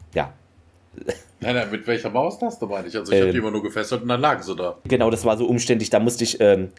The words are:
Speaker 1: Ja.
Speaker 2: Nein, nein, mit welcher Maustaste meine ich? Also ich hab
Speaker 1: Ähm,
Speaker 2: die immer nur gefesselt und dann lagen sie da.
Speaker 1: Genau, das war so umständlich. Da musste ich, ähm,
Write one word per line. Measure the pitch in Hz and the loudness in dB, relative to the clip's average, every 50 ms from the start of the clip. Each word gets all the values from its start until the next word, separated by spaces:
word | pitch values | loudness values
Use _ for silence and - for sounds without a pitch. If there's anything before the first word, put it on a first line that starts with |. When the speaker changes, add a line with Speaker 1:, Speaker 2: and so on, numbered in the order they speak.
| - - - | -18 -8 -4
Speaker 1:
Ja. | 80 71 69 - - _ _ _ _ _ _ _ _ _ _ - - - - - - - _ _ _ | -4 -4 -4 -6 -18 _ _ _ _ _ _ _ _ _ _ -20 -12 -8 -8 -8 -8 -10 _ _ _
Speaker 2:
Nein, | - 113 123 | -4 -2 -2
nein, | 123 110 104 | -2 -2 -4
mit | 107 104 - 120 | -6 -6 -4 -2
welcher | 117 113 - 110 | -2 -2 -2 -2
Maustaste | 101 123 147 175 - - 247 226 226 - 117 98 | -2 -2 -2 -2 -2 -6 -6 -8 -6 -6 -8 -6
meine | 101 98 90 87 | -6 -6 -8 -8
ich? | 82 | -8
Also | 110 101 98 | -8 -2 2
ich | 101 98 | 2 4
hab | 95 92 | 4 4
Speaker 1:
Ähm, | 92 | 2
Speaker 2:
die | 113 | 0
immer | 107 107 | -2 -2
nur | 104 104 98 | -2 -4 -4
gefesselt | 101 - 107 107 107 127 120 113 | -4 -4 -4 -4 -4 -4 -4 -2
und | 120 | -2
dann | 123 120 | 0 0
lagen | 139 151 135 - - | 2 0 0 0 -4
sie | 92 92 | -6 -6
da. | 82 90 90 87 - - 104 | -6 -6 -6 -6 -8 -4 0
Speaker 1:
Genau, | - - 117 113 | 2 2 4 2
das | 113 104 - | 2 2 2
war | 117 110 110 | 2 2 2
so | 123 - | 2 0
umständlich. | 120 120 120 - 123 110 107 - | 0 0 2 2 0 0 2 2
Da | - 104 | 2 2
musste | 110 123 120 - 117 | 4 2 0 0 -2
ich, | 107 - - | -2 0 4
ähm, | 110 104 98 95 92 92 - | 6 6 6 6 2 -2 -8